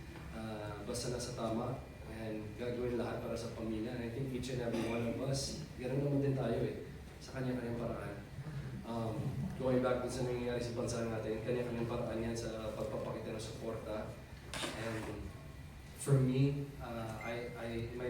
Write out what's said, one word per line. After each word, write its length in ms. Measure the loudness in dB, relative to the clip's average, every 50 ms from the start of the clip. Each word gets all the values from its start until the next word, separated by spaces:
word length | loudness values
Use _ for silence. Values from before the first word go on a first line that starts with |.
| -10 -10 -10 -10 -10 -8
uh, 480 | -6 -6 -4 -4 -4 -4 -4 -4 -4 -4 -4
basta 240 | -2 -2 -2 0 0
nasa 240 | 0 0 -2 -2 -2
tama, 400 | 0 2 2 2 2 2 0 0 -2 -4 -8 -10 -10 -10 -8 -6
and 320 | -4 -4 -2 -2 -2 -4 -6 -4
gagawin 400 | -4 -2 -2 0 0 2 2 2
lahat 240 | 2 2 0 0 -2
para 160 | -2 -2 -2
sa 160 | -2 -2 -4
pamilya. 400 | -4 -2 -2 0 0 0 0 0 -2 -2
And 80 | -2
I 20 | -2 0
think 160 | 0 0 0
each 240 | 0 -2 -2 0 0
and 80 | 0 0
every 160 | 2 2 2 2
one 160 | 2 2 2 2 2
of 80 | 0 2 2
us, 320 | 2 2 2 2 0 -2 -4 -4 -6 -4
ganun 320 | -4 -2 2 2 4 4
naman 160 | 6 6 6 6
din 120 | 6 4 4
tayo 160 | 4 4 4 4 2
eh, 240 | 2 0 -2 -6 -8 -10 -10 -10 -12 -12 -12
sa 160 | -10 -8 -4
kanya-kanyang 480 | -2 0 0 0 0 0 0 0 0 0
paraan. 320 | 0 -2 -2 -4 -4 -4 -6 -8 -8 -8 -8 -6 -4 -4 -4 -4 -4 -4 -6 -4
Um, 280 | -2 -2 0 0 0 0 0 0 0 0 0 0 -2 0 0
going 240 | 4 6 6 6 6
back 240 | 6 4 2 2
dun 40 | 0
sa 120 | 0 0 0
nangyayari 400 | 2 2 0 0 2 2 2 0
sa 80 | 0
bansa 320 | 0 0 0 0 2 0 0
natin, 400 | 0 0 0 0 0 0 0 2
kanya-kanyang 480 | 2 2 2 2 0 0 0 0 0
paraan 320 | 0 0 0 0 0 0 0
yan 120 | 0 0
sa 360 | 0 -2 -2 -2 -2 -2 -2 -2 -2
pagpapakita 560 | -2 -2 -2 -2 -2 -2 -2 -4 -4 -4 -4
ng 80 | -4 -4
suporta. 720 | -6 -6 -6 -4 -4 -4 -4 -4 -4 -4 -4 -4 -4 -6 -8 -10 -12 -12 -12 -10 -6 -6
And 720 | -4 -4 -4 -4 -4 -2 -2 -2 -2 -4 -4 -6 -6 -6 -8 -8 -10 -10 -12 -10 -10 -12 -12 -12 -12 -12 -12 -10 -2
for 160 | 4 8 8
me, 560 | 8 8 8 8 8 8 8 6 4 -2 -4 -6 -6
uh, 400 | -6 -4 -4 -4 -4 -4 -4 -4
I, 300 | -2 -2 -2 -2 -2 -4 -4 -4
I, 80 | -2 -2 0 0 -2 -2 -2 -2
my 100 | -2